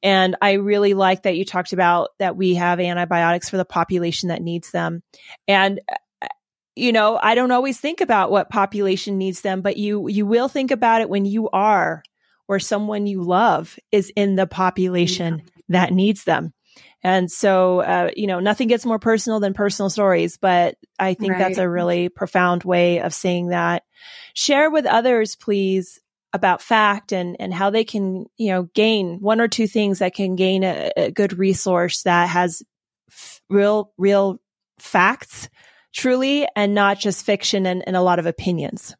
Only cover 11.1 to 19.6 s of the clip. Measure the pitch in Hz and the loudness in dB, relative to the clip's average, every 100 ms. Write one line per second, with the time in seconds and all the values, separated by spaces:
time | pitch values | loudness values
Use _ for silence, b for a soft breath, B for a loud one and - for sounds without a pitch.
11.1 | 202 196 208 220 190 208 202 160 160 _ | 0 0 -2 -2 0 2 4 2 -4 _
12.1 | _ _ _ _ 196 190 208 208 208 208 | _ _ _ _ -4 -2 -4 -2 -4 -4
13.1 | 196 175 180 226 156 165 - _ 214 196 | -4 0 2 4 2 -2 -16 _ 0 0
14.1 | - 202 190 190 - 185 185 185 180 175 | -2 0 2 0 0 -2 0 -2 0 0
15.1 | 180 170 165 - _ _ 180 180 185 202 | 0 -4 -6 -10 _ _ 0 2 2 2
16.1 | 202 - 160 165 - b b b b 185 | 0 0 -2 -2 -14 b b b b 0
17.1 | 185 180 - 208 190 185 180 - 180 175 | 0 0 0 2 4 4 2 2 0 0
18.1 | - 208 180 190 214 240 233 240 220 226 | -2 -4 -2 -2 0 2 0 0 -2 2
19.1 | 220 233 220 202 190 | 0 0 -2 -2 0